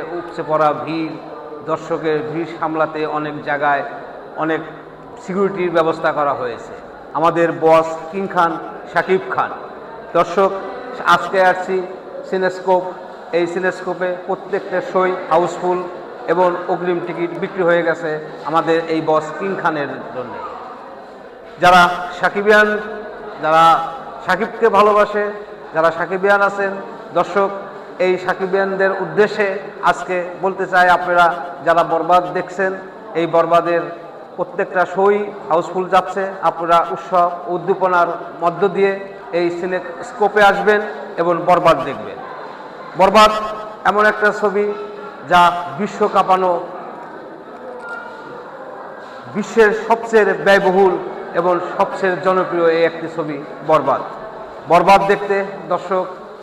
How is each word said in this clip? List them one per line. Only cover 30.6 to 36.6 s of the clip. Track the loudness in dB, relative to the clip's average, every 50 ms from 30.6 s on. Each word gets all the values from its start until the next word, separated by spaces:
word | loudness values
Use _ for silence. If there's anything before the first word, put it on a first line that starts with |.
| -4 2
চাই, | 4 4 6 6 6 4
আপনারা | 2 2 4 4 4 4 2 0 -6 -10 -10 -2 0
যারা | 2 4 4 4
বরবাদ | 2 2 0 2 4 4 4 4 2 -4 -4
দেখছেন, | -6 -4 -4 -2 -2 -2 -2 -4 -10 -14 -16 -16 -16 -8 -4 -2
এই | -2 2 2
বরবাদের | 2 4 6 4 4 4 4 0 0 0 -4 -8 -12 -14 -16 -16 -16 -18 -14 -8
প্রত্যেকটা | -6 -6 -6 -4 -4 -4 -2 0 0 0 0 2
শোই | 2 4 4 4 2 0 -4 -6 -10 -2 0
হাউসফুল | 0 0 0 0 -4 -4 -2 2
যাচ্ছে। | 2 2 2 2 -2 -4 -4 -4 -6 -2 -2 -2
আপনারা | -2 -2